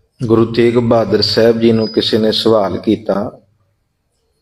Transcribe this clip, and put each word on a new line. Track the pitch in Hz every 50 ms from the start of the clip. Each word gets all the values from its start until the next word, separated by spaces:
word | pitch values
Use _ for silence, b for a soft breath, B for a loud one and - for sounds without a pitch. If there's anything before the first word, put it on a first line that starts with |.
| _ _ _ - -
ਗੁਰੂ | 107 110 110 113 113 117
ਤੇਗ | 120 117 120 117
ਬਹਾਦਰ | 123 120 117 120 113 110 98 98 104 -
ਸਾਹਿਬ | - - 113 110 117 117 113
ਜੀ | 113 117 113
ਨੂੰ | 113 110 104
ਕਿਸੇ | - 113 104 - - 110
ਨੇ | 107 107 104
ਸਵਾਲ | - - 110 113 110 98 92 92 92
ਕੀਤਾ, | - 110 104 - - - 95 98 107 127 - - _ _ _ _ _ _ _ _ _ _ _ _ _ _ _ _ _ _ _ _